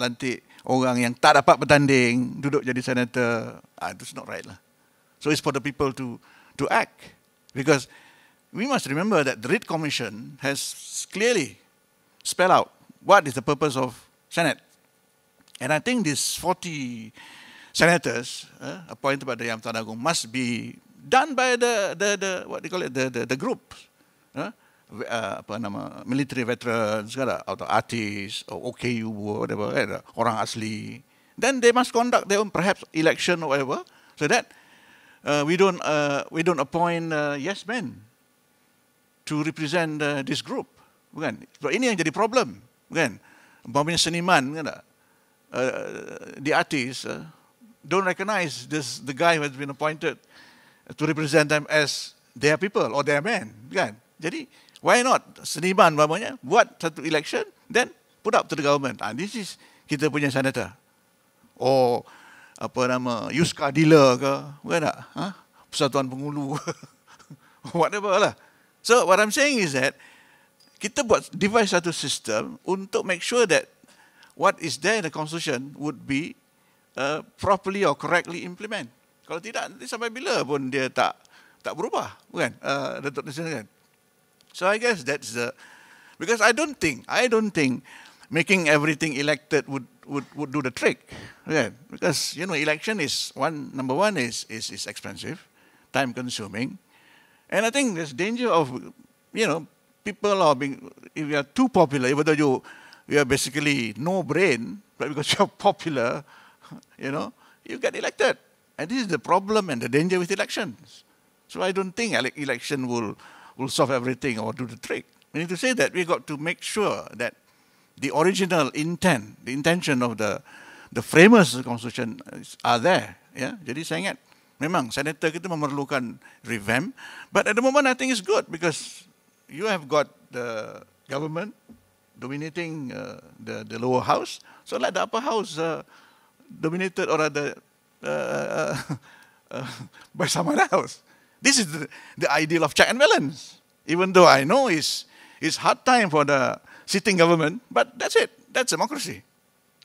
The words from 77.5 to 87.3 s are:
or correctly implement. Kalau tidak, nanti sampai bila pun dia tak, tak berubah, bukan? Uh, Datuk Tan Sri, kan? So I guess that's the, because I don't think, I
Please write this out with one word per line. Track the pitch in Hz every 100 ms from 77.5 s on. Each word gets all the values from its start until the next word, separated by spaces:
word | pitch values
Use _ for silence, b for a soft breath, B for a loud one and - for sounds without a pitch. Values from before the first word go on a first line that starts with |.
| 190 190 196
or | 175
correctly | 143 147 170 170 175
implement. | 180 180 214 202 117 _ _ _ -
Kalau | 165
tidak, | 214 - -
nanti | 262 254
sampai | 226 233
bila | 226 339 208
pun | 123 143 131
dia | 135 127
tak, | 127 101 - _ b b b
tak | - 147
berubah, | 220 285 101 - _
bukan? | - 123 -
Uh, | 135 143 131 123
Datuk | 139 135 151
Tan |
Sri, | 147 165 131
kan? | 101 _ _ _ _ _ _ _ _
So | - 185
I | 214
guess | 240 190 127
that's | 143 113 117
the, | 120 - B B B B B B
because | 165 226
I | 220
don't | 240 302
think, | 262 165 113 -
I | 175 247